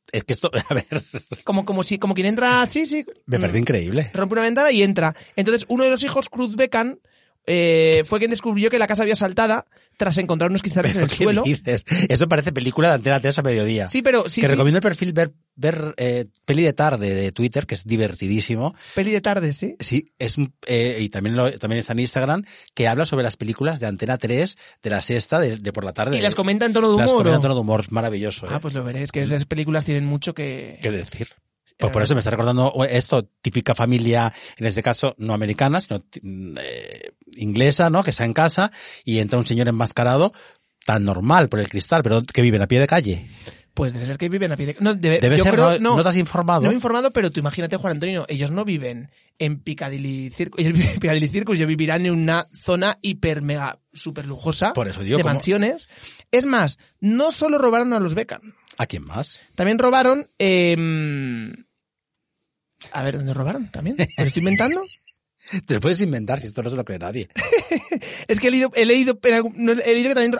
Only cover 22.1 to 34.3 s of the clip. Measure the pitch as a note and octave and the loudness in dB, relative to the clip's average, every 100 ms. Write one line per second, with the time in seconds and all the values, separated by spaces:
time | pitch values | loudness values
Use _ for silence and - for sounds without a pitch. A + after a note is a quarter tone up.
22.1 | C3+ C3+ F3 G3+ - - - A2+ A#2+ E3 | -2 -2 -2 -4 -18 -14 0 0 2 0
23.1 | C3+ A#2+ - A2 A2+ C#3+ D#3 A2+ G2 A2+ | 0 -2 -4 -6 -4 -4 -4 -6 -4 -4
24.1 | B2+ A2+ B2 F#3 - - _ G#2+ G2+ - | -4 -2 -2 -2 -6 -18 _ -4 -4 -2
25.1 | A#2+ - D#3+ C#3 A2 G2+ G2+ G2 F2+ B2 | -2 0 0 0 -2 -8 -8 -8 -4 -2
26.1 | C#3+ G3+ G#3 F#3+ G#3 A#3 A3 A3 G#3 A#3 | 0 0 0 0 0 0 2 4 4 4
27.1 | B3 F3 D3+ C#3 B2+ G#2+ A2 - A2 A2+ | 4 4 4 2 0 2 0 0 -2 -2
28.1 | G2+ G#2 - - D3+ D#3 C3+ B2 C3 C#3+ | -4 -6 -8 -8 -8 -6 -8 -8 -6 -6
29.1 | D3 C3+ D3 C#3+ D#3 D3+ D#3 C#3+ C#3+ C#3+ | -4 -2 -2 -2 -4 -2 -2 0 -2 0
30.1 | C#3+ E3+ D#3 C#3+ C3 C3 - B2+ G2 - | -2 -4 -6 -8 -10 -12 -6 -4 -4 -8
31.1 | - A#2 _ _ _ _ _ G#2+ A2 G#2 | -10 -12 _ _ _ _ _ 0 2 2
32.1 | C3+ G#2+ A2 A#2 B2 C3 C3 C3 B2 - | 2 2 0 2 2 2 2 0 0 2
33.1 | C3+ G#2+ _ B2 A#2+ B2+ A#2+ A#2 B2 A#2 | 0 -2 _ -4 -2 0 0 2 2 2
34.1 | A#2 A2+ | 2 0